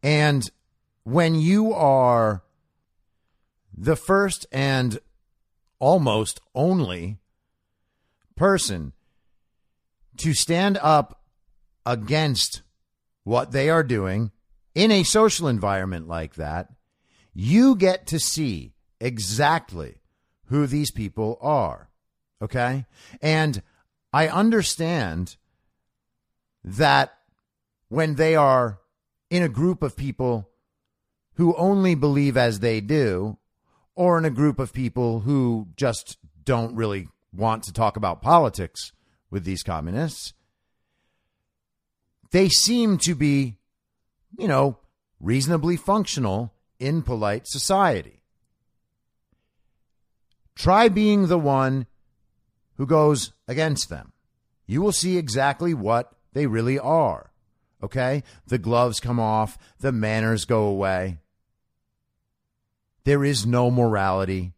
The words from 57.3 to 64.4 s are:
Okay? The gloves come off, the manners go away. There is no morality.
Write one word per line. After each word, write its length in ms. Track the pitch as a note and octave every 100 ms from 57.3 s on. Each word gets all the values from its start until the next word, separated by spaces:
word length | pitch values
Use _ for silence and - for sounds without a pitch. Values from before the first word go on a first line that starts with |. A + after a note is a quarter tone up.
| _ _ _ _ _
Okay? 400 | G#2 C3 B2+ C#3+ - - -
The 120 | A#2
gloves 420 | G2 A#2+ B2 G#2+
come 180 | B2 A#2+
off, 380 | A2 A2 G#2+ - _ _
the 140 | C3+
manners 520 | A#2+ G#2+ A2 A2+ A2
go 200 | - A#2
away. 540 | G#2 G2 G2 F#2 F#2+ E2+ _ _ _ _ _ _ _ _ _ _ _ _ _ _ _ _ _ _
There 200 | - C#3+
is 220 | C#3 C3+ G#2+
no 240 | A#2+ B2
morality. 800 | B2 A#2+ G#2 F#2+ F#2+ F#2+ F#2+